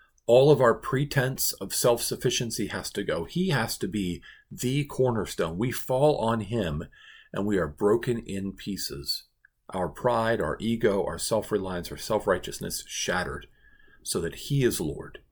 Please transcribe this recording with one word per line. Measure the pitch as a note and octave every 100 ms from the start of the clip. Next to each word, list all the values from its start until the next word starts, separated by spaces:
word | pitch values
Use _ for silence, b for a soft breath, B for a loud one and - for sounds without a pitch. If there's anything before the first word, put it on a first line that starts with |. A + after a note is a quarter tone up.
| b b -
All | A#2+ C#3
of | C#3
our | A#2+ -
pretense | - C3 D3 C#3 B2+ C3+ -
of | - G2+
self-sufficiency | - B2+ A#2+ - G#2+ C3 - A#2+ - G2+
has | G2 -
to | G2+
go. | F2 D#2+ E2
He | E3+ F#3
has | C3+ F#2+ -
to | G2
be | G#2 F2+ E2+ B B B
the | - B2+ C#3 C#3+
cornerstone. | - B2+ A2+ F2 - E2 E2+
We | B2
fall | - - B2+ D3+ -
on | A2+ A2+
him | G2 A#2 F2 D2+ - B B B B
and | - G2+
we | G2
are | D#2
broken | D2 G2+ A#2 C3 A#2
in | - G2 G2
pieces. | - - F#2+ - C#2+ C#2 - - _ _ _ -
Our | F#2+ F2
pride, | - B2 A#2 A2+ A#2
our | D#2 -
ego, | A2 A#2 A#2 G2 -
our | E2+
self-reliance, | - A2 - G#2 F#2 F2+ E2+
our | -
self-righteousness | - G#2+ G2+ F2+ - - F#2 - -
shattered | - - F2+ - - - b b b b b
so | - F#2+
that | E2 -
he | - C#3
is | A#2+ -
Lord. | D#2 - - - -